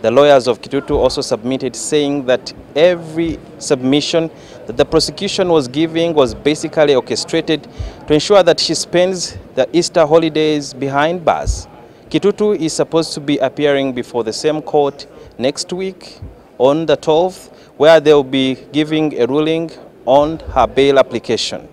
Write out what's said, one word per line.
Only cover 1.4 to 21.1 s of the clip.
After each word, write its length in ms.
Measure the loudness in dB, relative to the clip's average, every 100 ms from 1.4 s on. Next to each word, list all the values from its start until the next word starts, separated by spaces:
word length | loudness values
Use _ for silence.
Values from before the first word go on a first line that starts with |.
| -4 -4 -6 -8
saying 500 | -4 -2 0 -2 -2
that 260 | -2 -2 -18 -8 2
every 640 | 2 2 -6 -6 -4 -6 -14 -16
submission 720 | -4 -2 2 0 0 -2 -2 -8 -20 -20 -12
that 100 | -2
the 100 | 0
prosecution 640 | 0 -2 -6 -6 -2 0
was 180 | 0 0
giving 480 | -4 -2 -2 0 2
was 180 | 0
basically 640 | 0 -2 -2 -4 0 2 2
orchestrated 720 | 0 -6 -4 -4 -2 -4 -6 -12 -12 -12 -2
to 60 |
ensure 280 | 0 4 4
that 180 | 4 2
she 140 | -2
spends 640 | -4 -2 0 0 -2 -10 -12 -10
the 160 | -4 -2 0
Easter 280 | 0 0 4
holidays 680 | 4 2 0 0 -2 -6
behind 500 | -8 -4 0 -2 0
bars. 440 | -2 -2 -2 -6 -8 -20 -20 -20 -6
Kitutu 480 | -2 -2 0 -2 0
is 160 | -4
supposed 400 | -4 -2 -2 -2
to 60 | -8
be 180 | -4 -2
appearing 560 | -2 0 0 0 -2
before 300 | -6 -6 -4
the 100 | -4
same 280 | -4 -4 -4
court 440 | -2 0 0 -4 -20 -20 -20 -4
next 340 | -4 -4 -8
week 480 | -8 -8 -10 -20 -20 -20 -20 -20 0
on 300 | 2 2 0
the 80 | 0
twelfth, 600 | 2 2 0 -4 -20 -20 -20 2
where 220 | 6 6
they'll 240 | 6 4
be 320 | 4 0 0 -2 -6
giving 480 | -4 -2 0 -2 0
a 60 | 0
ruling 420 | 0 0 -2 -4 -12 -20 -10 2
on 340 | 4 4 -4 -4
her 120 | 0 0
bail 320 | 2 4 4
application. 680 | 2